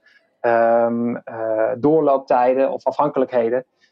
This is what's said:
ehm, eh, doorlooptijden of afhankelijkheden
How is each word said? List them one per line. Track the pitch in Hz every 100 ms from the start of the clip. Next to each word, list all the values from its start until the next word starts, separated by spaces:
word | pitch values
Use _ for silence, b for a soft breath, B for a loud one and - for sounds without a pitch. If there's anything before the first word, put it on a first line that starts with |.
| b b b _
ehm, | 120 117 117 117 117 117 120 120
eh, | - 117 113 110 110 117
doorlooptijden | 143 160 147 135 139 131 123 131 135
of | 127 -
afhankelijkheden | 123 147 143 127 123 117 123 127 _ _